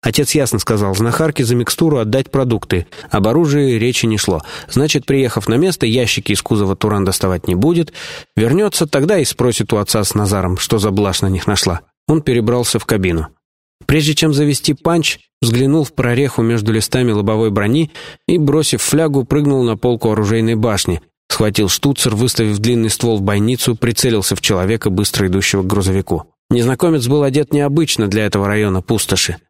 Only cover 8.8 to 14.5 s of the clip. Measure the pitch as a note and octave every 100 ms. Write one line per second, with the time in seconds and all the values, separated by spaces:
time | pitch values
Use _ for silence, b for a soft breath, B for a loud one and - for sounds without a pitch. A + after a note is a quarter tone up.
8.8 | D#3+ C#3+ D3+ G3+ C3+ - B2 A2+ A2 G#2+
9.8 | G2+ A2 G2+ G#2+ G#2 G2+ F2+ F2+ - A2+
10.8 | G#2 G2 G2+ F2+ G2+ F#2 - G#2 - E2+
11.8 | _ _ - D#3 D3 A#2+ A2 B2 A#2 -
12.8 | - A2 F#2 E2 D#2 _ _ _ _ _
13.8 | - D3 D3+ D3 D#3+ C#3+ D3